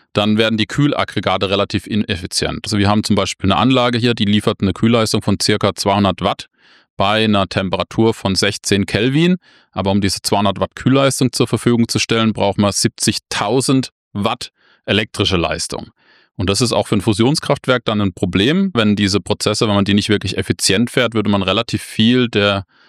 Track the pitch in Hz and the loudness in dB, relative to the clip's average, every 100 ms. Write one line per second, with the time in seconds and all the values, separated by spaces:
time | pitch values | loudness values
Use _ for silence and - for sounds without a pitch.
0 | _ - 104 107 113 110 104 - 143 - | _ -2 0 2 2 0 -2 0 0 0
1 | 101 - 98 92 95 98 98 101 - 107 | -4 -2 -2 0 0 0 0 -4 -4 -4
2 | - 90 92 - - - - 104 98 107 | -4 -6 -6 -6 -4 -6 -4 0 2 2
3 | - 101 95 - 98 110 117 127 123 120 | 2 0 -2 -2 0 2 2 2 2 0
4 | 120 113 101 104 113 101 98 - 113 117 | 0 0 0 0 0 0 -2 0 2 2
5 | 110 107 - 98 - 107 104 - 101 101 | 2 -2 0 -2 0 0 0 0 0 2
6 | 98 90 95 127 - _ _ _ _ - | 2 0 -2 -4 -10 _ _ _ _ -4
7 | 98 110 110 101 95 104 95 90 87 - | 0 2 2 2 0 -2 -2 -4 -4 0
8 | 113 - 98 95 101 - - 101 95 101 | 0 2 -2 0 -2 -2 -2 0 0 0
9 | 123 143 175 180 _ _ _ 95 95 101 | 0 2 2 0 _ _ _ -4 0 0
10 | 98 - - 101 101 98 95 - 127 135 | 0 -2 -2 0 0 0 -4 -2 0 2
11 | 139 - 127 - 123 117 120 117 113 110 | 2 0 -2 0 -2 0 0 2 0 -2
12 | - 113 113 104 101 98 101 - - - | -2 0 0 0 -2 0 -2 0 -2 -2
13 | - - - - 104 131 131 131 123 _ | -2 -2 -4 -4 -2 0 2 0 -2 _
14 | _ 104 107 123 - _ _ _ - 104 | _ -4 -4 -4 -10 _ _ _ -2 0
15 | 113 - 98 90 80 76 - - - _ | 0 -2 0 0 -2 -4 -8 -10 -12 _
16 | _ _ _ - 92 101 120 - - 107 | _ _ _ -6 -2 0 0 0 0 0
17 | 117 101 117 156 - 147 - 123 - 104 | 0 2 2 0 -2 -2 0 -2 0 -2
18 | 101 - 95 92 113 180 196 117 107 101 | -2 -2 -2 2 2 2 0 0 2 2
19 | 101 98 - 104 104 104 113 101 101 101 | 2 0 -2 -4 -2 0 2 2 2 2
20 | - 101 98 - - 87 - 98 120 - | 2 0 -2 -4 -4 -2 0 0 0 0
21 | 113 110 107 101 95 101 117 107 - - | 0 0 0 0 0 0 -2 -6 -6 0
22 | 110 127 120 107 101 98 - _ | 2 4 2 2 2 0 -4 _